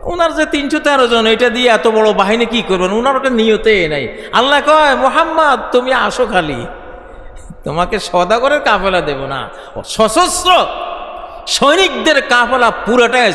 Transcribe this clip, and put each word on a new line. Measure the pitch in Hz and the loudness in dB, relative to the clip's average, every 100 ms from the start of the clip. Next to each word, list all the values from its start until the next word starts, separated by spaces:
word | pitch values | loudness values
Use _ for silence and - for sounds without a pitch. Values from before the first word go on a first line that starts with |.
ওনার | - 349 330 | -6 -2 -2
যে | 302 302 | 0 -2
তিনশো | 302 277 302 | -2 -2 -2
তেরো | 294 277 240 | 0 2 2
জন, | 233 220 | 2 2
এটা | 220 247 | 2 2
দিয়ে | 226 247 | 2 2
এত | 214 233 | 4 2
বড় | 220 214 | 4 2
বাহিনী | 196 196 233 233 | 2 2 2 0
কি | 240 | -2
করবেন? | - 185 185 | -2 0 0
ওনার | 214 254 262 | 0 0 0
ওটা | 262 | 0
নিয়তে | 240 220 214 214 208 160 | 0 2 2 2 2 0
নাই। | 147 117 - - | -2 -6 -10 -2
আল্লাহ | 196 262 285 | 0 2 2
কয়, | 277 311 302 254 | 4 4 4 2
"মোহাম্মদ, | 262 277 330 320 302 247 - | 0 0 0 0 2 0 0
তুমি | - 254 | 0 0
আসো | 254 214 - 233 | -2 -2 -2 0
খালি, | 190 156 127 117 - - - - - - - - - | 0 -2 -6 -10 -14 -18 -18 -18 -20 -18 -18 -18 -12
তোমাকে | - 156 175 214 | -8 -2 -2 -2
সওদাগরের | - 180 180 226 269 294 | -2 -2 0 0 2 0
কাফেলা | 285 208 190 180 | 0 0 0 -2
দেব | 151 139 | -2 -6
না, | 135 135 107 - - - | -6 -8 -10 -14 -16 -14
সশস্ত্র | - - 214 320 359 - 349 349 185 - - - - - - - - | -12 0 0 2 0 0 2 2 2 -6 -10 -12 -14 -16 -16 -16 -6
সৈনিকদের | - 269 330 370 247 226 294 | 0 2 4 2 0 0 0
কাফেলা | - 247 233 254 233 | 2 0 2 2 0
পুরাটাই | - - 247 233 247 | 0 0 2 4 4
আজ | 226 | 0